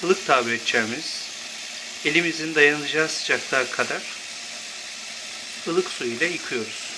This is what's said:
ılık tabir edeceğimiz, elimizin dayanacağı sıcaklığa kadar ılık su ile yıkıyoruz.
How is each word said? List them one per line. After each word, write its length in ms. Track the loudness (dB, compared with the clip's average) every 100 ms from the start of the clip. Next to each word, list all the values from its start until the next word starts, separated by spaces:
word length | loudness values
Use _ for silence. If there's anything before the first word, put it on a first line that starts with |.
ılık 220 | 4 2 6
tabir 260 | 4 4
edeceğimiz, 760 | 0 2 2 2 -2 -4 -6 -8 -10 -10 -10 -10 -10 -10 -2 2
elimizin 500 | 4 2 0 -2 8
dayanacağı 540 | 8 8 0 2 2
sıcaklığa 560 | 0 0 0 2 2 2
kadar 380 | 0 0 0 -6 -10 -10 -10 -10 -10 -10 -10 -10 -10 -10 -10 -10 -10 -10 -8 0
ılık 220 | 0 0
su 160 | -2 -4
ile 200 | 0 0
yıkıyoruz. 680 | 0 -2 -2 -2 -6 -8